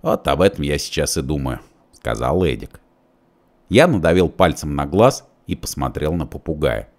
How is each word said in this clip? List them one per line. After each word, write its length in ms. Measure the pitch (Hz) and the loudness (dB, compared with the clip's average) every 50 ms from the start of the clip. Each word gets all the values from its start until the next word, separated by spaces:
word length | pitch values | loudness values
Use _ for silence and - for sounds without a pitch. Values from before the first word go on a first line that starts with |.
| - | 0
"Вот 260 | 165 - - - - | -2 -2 -2 0 -2
об 140 | 69 73 90 | 2 4 2
этом 200 | 98 - - 73 | 2 2 0 -4
я 120 | 71 73 | -2 -2
сейчас 400 | 76 - - - - 76 73 - | -2 -4 -4 -4 -2 -2 -2 -2
и 60 | 82 69 | -4 -2
думаю", 380 | 65 76 71 67 65 60 - - _ _ _ _ _ _ | -2 -2 -2 -2 -4 -6 -8 -12 _ _ _ _ _ _
сказал 520 | _ _ - 57 - 123 123 151 185 185 | _ _ -6 -4 -2 -2 0 0 2 2
Эдик. 380 | 160 123 107 - - _ - _ _ _ _ _ _ _ _ _ _ _ _ _ _ _ _ _ _ 90 | 0 0 -2 -8 -14 _ -20 _ _ _ _ _ _ _ _ _ _ _ _ _ _ _ _ _ _ 4
Я 140 | 117 156 | 4 6
надавил 420 | 180 143 98 78 82 85 92 90 80 | 6 4 2 2 4 4 4 4 2
пальцем 480 | - - 95 85 76 - - 76 73 | 2 2 2 2 2 -2 -6 -6 -4
на 80 | 71 71 | -4 -4
глаз 420 | 71 76 95 110 131 135 - - _ _ _ _ | -2 2 4 4 4 4 0 -12 _ _ _ _
и 100 | - 90 | -8 -8
посмотрел 560 | - - - - - 67 65 - - 73 76 82 | -8 -8 -10 -6 -4 -6 -4 -4 -2 -4 -2 -2
на 140 | 87 78 | -2 -4
попугая. 640 | - - - _ - 80 73 76 71 57 53 52 - _ | -6 -10 -12 _ -6 -4 0 0 0 0 -2 -6 -12 _